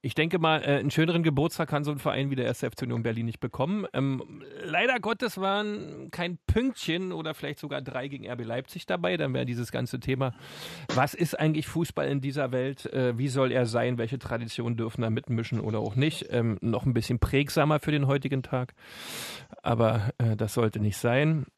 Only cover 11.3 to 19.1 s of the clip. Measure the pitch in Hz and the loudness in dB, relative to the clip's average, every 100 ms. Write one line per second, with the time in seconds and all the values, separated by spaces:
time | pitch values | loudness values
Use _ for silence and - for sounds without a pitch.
11.3 | - 156 156 - 160 170 - 139 139 135 | 4 2 2 0 0 0 0 0 0 -2
12.3 | 135 135 127 131 139 - 135 123 117 139 | -2 0 0 0 -4 -4 2 2 2 0
13.3 | 127 131 123 120 117 120 123 113 135 - | 4 4 4 4 2 2 0 -2 -2 -2
14.3 | 120 113 - 120 117 113 - 113 110 - | -4 -4 -4 -2 0 -2 0 0 0 0
15.3 | 117 117 113 110 110 110 113 151 160 - | -2 0 -2 0 0 0 2 2 0 -2
16.3 | 120 117 104 - 113 135 127 - 120 - | 0 2 0 0 0 2 0 0 0 2
17.3 | 135 143 - 147 151 - 151 139 139 135 | 2 2 2 4 2 2 2 2 2 2
18.3 | 135 127 131 127 - - - - | -2 -2 -4 -4 -10 -20 -16 -12